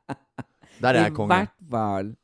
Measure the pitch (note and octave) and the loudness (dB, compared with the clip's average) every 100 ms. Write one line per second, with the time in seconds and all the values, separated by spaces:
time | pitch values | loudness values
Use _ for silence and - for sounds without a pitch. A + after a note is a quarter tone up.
0 | - C#3+ _ - - _ _ - B2 B2 | -14 -16 _ -20 -20 _ _ -2 2 4
1 | G#2+ - G#2 F3+ G#2 _ E3 A#2 G#2+ G2 | 2 0 2 2 0 _ -8 -4 -2 -2
2 | G2+ - | -6 -12